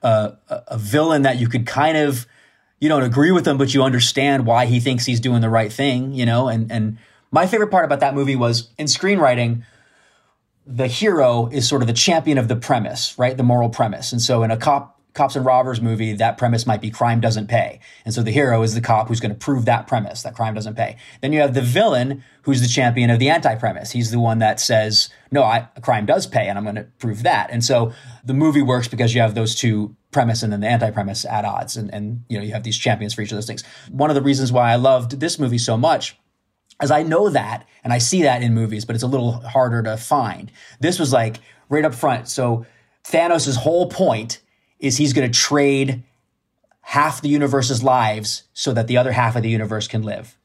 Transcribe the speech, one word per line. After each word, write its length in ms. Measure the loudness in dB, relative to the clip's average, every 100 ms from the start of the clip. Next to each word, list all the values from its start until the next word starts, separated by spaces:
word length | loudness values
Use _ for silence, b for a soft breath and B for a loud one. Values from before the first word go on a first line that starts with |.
a, 300 | 2 0 0 -10 _
a, 140 | -12 -8
a 100 | -10
villain 440 | -2 0 2 2
that 160 | 2 2
you 100 | 0
could 180 | -2 -4
kind 300 | 0 0 2
of, 300 | 0 -2 -8 b b b b b
you 80 | 0
don't 140 | 2
agree 260 | 2 4 4
with 160 | 4 2
him, 120 | 2
but 160 | 2
you 80 | 4
understand 640 | 2 2 0 2 0 2 2
why 200 | 2 4
he 140 | 2
thinks 260 | 0 -2 -2
he's 140 | -2
doing 200 | 0 2
the 100 | 2
right 220 | 2 0
thing, 400 | -2 -2 0 -4
you 140 | -2 0
know? 220 | 2 0
And, 220 | -2 -2
and 280 | -2 -4 -4 b b b
my 160 | 0 2
favorite 240 | 0 2
part 140 | 2
about 160 | 2 2
that 140 | 0
movie 220 | 0 -2 0
was 320 | 0 0 -4 -8
in 100 | -4
screenwriting, 760 | -2 0 2 4 2 0 -4 -8 b b b b b b b _ _ -12
the 200 | -4 -4
hero 600 | 0 0 4 4 4 0
is 180 | 0 0
sort 160 | 0
of 60 | 0
the 60 |
champion 440 | 2 2 2 2 0
of 100 | 0
the 80 | -2
premise, 640 | 0 -2 -2 -6 -8 -2
right? 180 | -2 2
The 60 |
moral 280 | 2 2 0
premise. 420 | 0 -2 -2 -6
And 80 | -4
so 220 | 0 2
in 80 | 0
a 60 | 0
cop, 400 | 0 0 -2 _ _
cops 200 | -2 -2
and 100 | 0
robbers 360 | 2 2 2 -2
movie, 320 | -2 -2 -4
that 240 | 0 -2 0
premise 300 | 0 0 0
might 140 | -4
be 80 | -4
crime 300 | -2 0 2
doesn't 260 | 0 -2 -2
pay. 320 | -2 -2 -8 B B
And 80 | -8
so 80 | -4
the 80 | -2
hero 320 | 2 2 2
is 120 | 0
the 60 | -2
cop 280 | 0 0 0
who's 100 | -4
gonna 160 | -4
prove 300 | -6 -4 -2
that 220 | 2 0 0
premise, 360 | -4 -4 -10
that 120 | -12
crime 200 | -6 -6
doesn't 200 | -6 -10 -6
pay. 200 | -6 -8 B B
Then 100 | -2
you 80 | 2
have 140 | 2
the 80 | 2
villain 600 | 0 2 4 2 -2 -6 B B
who's 180 | 0 2
the 80 | 2
champion 400 | 2 2 2 2
of 80 | 4
the 120 | 4
anti-premise. 600 | 4 2 0 -4 -4 -8
He's 180 | -4 -2
the 100 | 0
one 180 | 2 2
that 200 | 2 2
says, 480 | 0 0 2 0 -2 b b
"No, 100 | 2
I, 260 | 4 2 -2 -8
crime 260 | -2 0 2
does 200 | 0 0
pay, 200 | -2 -2
and 80 | -4
I'm 60 |
gonna 200 | -6 -8 -12 _
prove 240 | -6 -2
that." 240 | 0 0 -2
And 140 | -2
so 280 | 2 2 0 B B B
the 100 | -4
movie 280 | 2 4 4
works 260 | 2 0 -2
because 260 | 0 0
you 60 | 2
have 120 | 0
those 200 | 0 -4
two 420 | 0 0 0 -4 -10 _
premise 300 | 0 0 0
and 100 | -2
then 80 | -2
the 80 | 0
anti-premise 560 | 0 0 -2 -6 -8
at 200 | -6 -4
odds. 320 | -4 -6 -8 -10
And, 160 | -10
and, 320 | -8 -10 -10 -8
you 100 | -8
know, 60 |
you 80 | -6
have 100 | -8
these 160 | -6 -4
champions 340 | -2 -2 -4
for 80 | -8
each 100 | -8
of 40 | -8
those 100 | -8
things. 180 | -12 B B B
One 200 | -2 0
of 40 |
the 80 | 2
reasons 300 | 2 0 0
why 180 | 2 4
I 60 | 4
loved 420 | 4 2 0 -4
this 200 | -6 -2
movie 200 | -2 -2
so 180 | -2 0
much 400 | 2 0 -2 -14 _ _ _ _ _ _
is 100 | 0
I 100 | 2
know 260 | 2 2 2
that, 380 | 0 -2 -10 -12 b
and 100 | -2
I 60 | 0
see 240 | 0 2
that 180 | 2 2
in 120 | 2
movies, 300 | 2 0 -4
but 100 | -6
it's 80 | -4
a 60 | -2
little 240 | 0 -2
harder 500 | -4 -2 0 2 0
to 140 | -2 -6
find. 540 | -2 -2 0 -6 -16 B B B
This 180 | -2 0
was, 120 | 2
like, 280 | 2 0 -6 b b b
right 160 | 0
up 80 | 0
front. 340 | 0 -2 -2 -6
So 360 | -4 -2 -2 -6 B B B
Thanos' 520 | -2 2 2 2 0 0
whole 320 | 2 2 0
point 520 | 0 0 0 -6 -14 _ _ _ _
is 180 | -4 0
he's 160 | 2
gonna 160 | 2 0
trade 760 | 0 2 2 4 2 0 -4 -8 _ _ _ _ _ _ _
half 380 | -4 0 0 -2
the 80 | 0
universe's 540 | 2 2 0 0 0
lives 600 | 2 2 2 -2 -6 -10 _
so 180 | -8 -4
that 140 | -2 0
the 100 | 0
other 160 | 2
half 220 | 2 0 0
of 60 |
the 60 | -2
universe 380 | -2 -2 -6 -6
can 140 | -6
live. 340 | -6 -8 -12 _